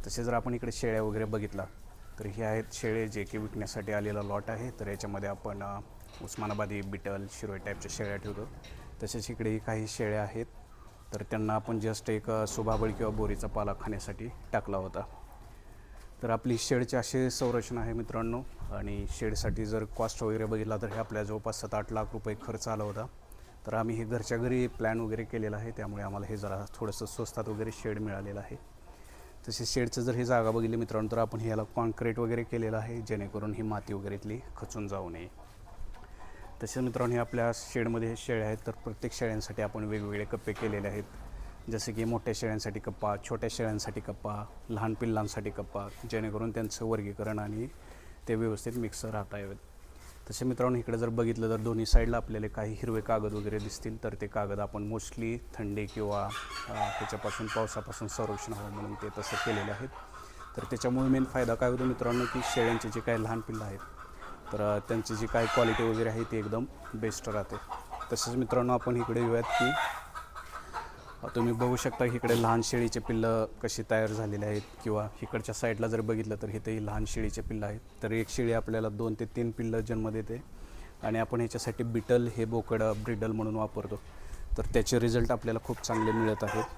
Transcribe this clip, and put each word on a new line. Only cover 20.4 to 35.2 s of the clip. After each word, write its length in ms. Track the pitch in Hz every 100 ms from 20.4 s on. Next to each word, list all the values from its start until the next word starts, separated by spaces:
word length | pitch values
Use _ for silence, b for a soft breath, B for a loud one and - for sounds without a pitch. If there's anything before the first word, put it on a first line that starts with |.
बघितला 320 | 107 110 107 107
तर 100 | 107
हे 120 | 104
आपल्या 240 | 110 107
जवळपास 380 | 104 107 113 107
सात 140 | 104
आठ 180 | 107 107
लाख 120 | 107 107
रुपये 240 | 113 107 104 -
खर्च 220 | 110 -
आला 160 | 107
होता. 220 | 104 101 120 - - B B B -
तर 80 |
आम्ही 220 | 110 113 113
हे 80 |
घरच्या 340 | 110 120 107 117
घरी 280 | 123 127 123
प्लॅन 340 | - 110 113
वगैरे 240 | 110 110
केलेला 320 | 110 117 107 104
आहे, 140 | 113
त्यामुळे 320 | - 107 101
आम्हाला 240 | 101 101 101
हे 100 | 107
जरा 280 | 101 95 98
थोडंसं 320 | - 110 - 107
स्वस्तात 420 | - 113 - 110
वगैरे 220 | 107 110
शेड 260 | 107 113 104
मिळालेलं 420 | 107 98 101 101
आहे. 160 | 98 - - - B B B B B B -
तसेच 260 | 110 117
शेडचं 280 | 135 120 127
जर 120 | 120
हे 100 | 120
जागा 260 | 123 123 110
बघितली 260 | 113 113 113
मित्रांनो 320 | 113 110 107
तर 60 | 113
आपण 220 | 110 110
ह्याला 220 | 113 110
काँक्रीट 560 | 107 - 117 107 117 110
वगैरे 240 | 117 117
केलेलं 340 | 117 120 110 110
आहे, 240 | 110 117
जेणेकरून 540 | 107 107 101 107 107
ही 80 | 104
माती 320 | 107 104 -
वगैरे 200 | 101 101
इथली 260 | 101 104 110 - -
खचून 320 | 101 110 101
जाऊ 220 | 98 90
नये. 180 | 82